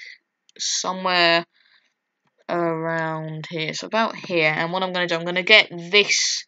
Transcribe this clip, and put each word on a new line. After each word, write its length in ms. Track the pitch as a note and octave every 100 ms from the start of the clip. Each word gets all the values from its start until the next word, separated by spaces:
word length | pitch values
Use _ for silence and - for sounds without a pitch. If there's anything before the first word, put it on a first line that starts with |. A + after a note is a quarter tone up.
| - - _ _ _ -
somewhere 880 | - - F#3 F#3 F#3 F3+ E3+ E3+ E3+ _ _ _ _ _ _ _ _ _ -
around 1000 | E3+ E3 E3 E3 E3 D#3+ D#3+ D#3+ D#3 D3+
here, 220 | E3 D#3
so 120 | D#3 -
about 280 | A3 A3+ -
here, 360 | - F3 D#3
and 180 | D3+ E3
what 100 | F#3
I'm 100 | F#3
gonna 160 | F3+ F3
do, 60 |
I'm 100 | E3
gonna 180 | E3+ F3+
get 260 | F#3 G#3+ -
this... 760 | F3 E3+ G3+ G3 - - -